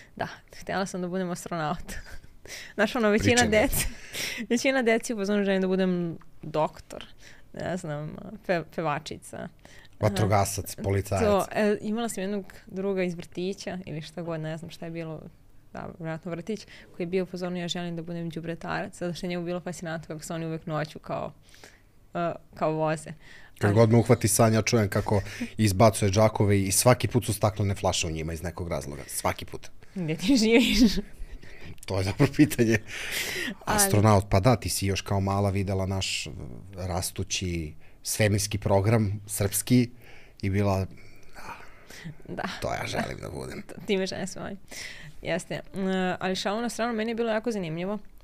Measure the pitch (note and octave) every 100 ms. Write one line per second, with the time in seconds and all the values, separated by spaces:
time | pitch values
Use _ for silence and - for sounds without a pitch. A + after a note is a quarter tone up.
0 | - - E3 - - - - F3 G3 F#3
1 | F3+ F#3 F3+ F3 - E3+ D3+ E3 - -
2 | - - - - - - - - G#3+ B3+
3 | G#3+ G#3 - A#3+ A#3 G#3+ C4+ - - -
4 | - - - - G#3+ A#3+ C4+ C4+ A3+ A3+
5 | - A3 G3 G#3 G3 F#3+ F#3 F#3+ F#3 F3
6 | E3+ D#3 - - D#3 D3+ D#3+ - - -
7 | - - - - - - - F3+ D#3+ D3
8 | D3+ - F#3+ G#3+ - F3 D#3 - D#3+ D3
9 | - - - - - - - - - -
10 | G#2 G2+ G#2 G2+ G2 - - - G2+ G2
11 | - G2 G#3 G3 - - G#3 G#3 G#3+ A3
12 | A#3 - F#3+ G#3 F#3+ - - F#3 G3 F#3+
13 | F3+ E3+ - - F#3 G3 G3 F3+ - D3+
14 | D#3 - E3+ D#3+ D#3 D#3+ E3 - E3+ E3
15 | D#3+ D#3 - - - - - - - -
16 | D#3+ D#3+ F3+ E3+ F3 G3+ - - - -
17 | E3+ F#3+ F3+ F3 F3+ F3+ F3 F3+ F3 E3+
18 | E3 E3+ E3+ E3 E3 E3 F3 E3 G3 -
19 | F3 D#3+ F3+ F3 E3+ F3 F3+ D#3+ E3 E3
20 | D3+ D#3 - E3 E3 D#3+ E3 D3+ D3+ -
21 | - D3+ - - - - - - - -
22 | - F3 E3+ - - - D#3+ D#3 D#3 D#3
23 | - - - - - - G#2 G#2 A2+ A#2
24 | G#2+ A#2 G#2 - A2+ A2 - A#2 G2+ G#2+
25 | - G#2 - - A#3+ - A2 F#2 A2+ -
26 | G#2 G#2 A2 - G2+ G2+ F#2+ - B2 B2
27 | - A#2+ - - G#2+ - G2 F#2+ F#2 -
28 | E2 D#2+ D#2 D#2+ F2+ D#2 E2+ D2 C#2+ C#2+
29 | C2 - - - - - - - - F#3+
30 | D#3+ D#3 F#3 C4+ A3 A#3 A3 G#3 A#3 -
31 | - - - - - - - - - G2
32 | G2 G2+ C3+ - G#2 - A2+ A2 - -
33 | - - - - - - - G#3 G3 G#2+
34 | G#2+ G2+ G2+ G2 B2+ A2+ F2 - G2 F#2
35 | - G2+ F#2+ G2 G2+ G2 F#2+ F#2+ F#2+ F#2+
36 | - - - - A#1+ A#1 G2 F#2 F#2 F2
37 | - - F2+ - F2+ E2+ D2+ - - -
38 | - - G#2+ G#2 - G2+ F#2+ G2 G2+ A2+
39 | G2+ G#2 - - G2+ - - B2+ A#2+ -
40 | - - - - G2+ G2 G2+ F#2+ F#2+ -
41 | - - - - - - - - - -
42 | E3 - - F3+ F#3 - - A#1 - -
43 | - B1+ G#1 C#2 C2 - - - F3+ F#3+
44 | F#3+ - F#3 - - G3+ - - - -
45 | D3+ - - E3 - D3 - F#3+ F#3+ F#3+
46 | F#3 - F#3 F#3 G3+ G#3+ A#3+ - A#3 A3
47 | A3 A3+ A#3 A3 A#3+ G#3+ E3 E3 F#3 G#3
48 | - -